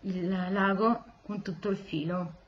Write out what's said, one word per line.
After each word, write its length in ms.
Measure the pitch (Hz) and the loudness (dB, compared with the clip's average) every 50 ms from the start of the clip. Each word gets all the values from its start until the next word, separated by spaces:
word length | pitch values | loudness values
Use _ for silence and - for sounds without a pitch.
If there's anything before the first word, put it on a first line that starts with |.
il 520 | - 196 185 180 170 180 190 185 180 180 | -4 -4 -4 -2 0 0 0 0 0 0
lago 520 | 190 202 196 196 196 190 220 226 233 - - - - - | 2 2 4 4 4 4 4 4 4 2 -2 -14 -20 -20
con 180 | - - 208 196 | -10 -8 -8 -6
tutto 280 | - - 180 - - 208 | -4 -6 -8 -4 -2 -2
il 80 | 196 | -2
filo. 580 | - - - - 156 151 165 180 180 170 160 - - - | -2 -4 -4 -4 -2 -2 0 -2 -2 -4 -6 -8 -14 -20